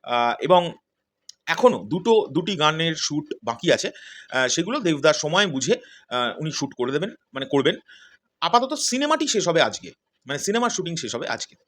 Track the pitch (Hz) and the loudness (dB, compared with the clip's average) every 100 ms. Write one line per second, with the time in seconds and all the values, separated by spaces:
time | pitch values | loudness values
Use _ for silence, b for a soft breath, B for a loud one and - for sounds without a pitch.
0 | - 120 120 - 143 180 170 - _ _ | -2 0 2 0 4 4 2 -10 _ _
1 | _ _ - _ - - 247 120 104 170 | _ _ -20 _ -4 4 4 4 -2 -2
2 | 226 220 - 131 185 185 151 160 165 160 | 4 4 4 -2 -2 2 2 2 -2 -2
3 | - 147 147 - 113 117 170 117 - B | -4 -4 -6 -8 -6 -2 2 2 2 B
4 | B B B 127 127 - 170 285 185 147 | B B B 0 0 0 0 0 0 4
5 | 156 147 151 180 202 135 147 240 B B | 4 4 0 2 2 0 0 -2 B B
6 | B 123 120 104 156 139 139 - 123 143 | B -2 -2 -2 -6 -4 -6 -4 -2 -2
7 | 202 - _ 135 135 139 139 151 _ B | -4 -10 _ -10 0 2 2 0 _ B
8 | B B _ _ 165 240 262 302 - 254 | B B _ _ 0 0 -2 -4 -2 -2
9 | 294 311 302 214 160 170 120 98 85 - | 0 0 0 0 2 2 2 -2 -14 -18
10 | _ _ - 139 196 226 240 - 170 165 | _ _ -10 -6 -2 0 0 -2 -6 -6
11 | 113 117 107 107 - _ | -6 -6 -6 -6 -8 _